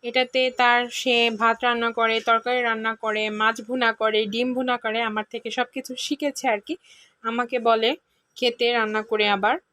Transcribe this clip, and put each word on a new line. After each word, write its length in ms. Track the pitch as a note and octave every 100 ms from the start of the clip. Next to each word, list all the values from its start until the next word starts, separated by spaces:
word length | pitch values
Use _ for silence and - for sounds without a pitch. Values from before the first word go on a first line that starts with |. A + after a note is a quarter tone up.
| A#3+
এটাতে 340 | B3 B3+ C4 B3+ B3+
তার, 220 | B3 A#3+ A#3+ -
সে 160 | - A#3+ A#3 A3
ভাত 180 | A3+ A3+ B3
রান্না 240 | A#3 A#3 A3+
করে, 160 | A3+ A3 A3
তরকারি 300 | A3+ A#3 B3
রান্না 320 | A#3+ A3+ A3+ A3
করে, 200 | A3 G#3+ G#3+ G#3+
মাছ 140 | A3 A3+ G#3+
ভুনা 220 | B3+ A#3 A3
করে, 180 | A3 G#3+ A3
ডিম 140 | A3+ B3
ভুনা 220 | B3 B3+ B3
করে, 160 | A3 A3 A#3
আমার 160 | G#3+ G#3+
থেকে 140 | - A3+ G#3+
সব 100 | B3 -
কিছু 160 | B3+ B3+ -
শিখেছে 400 | C#4+ D4 C4+ C4
আর 60 | G#3+ -
কি। 60 | E4+ _ - _ _
আমাকে 340 | A3+ A#3 A#3+ B3
বলে 300 | A3+ A3+ A3 D#4 _ _ _ -
খেতে 280 | B3 A#3 A#3+ A#3+
রান্না 240 | G#3+ G#3+ G#3+
করে 160 | A3 G#3 G3+
আবার। 200 | G#3 D4 _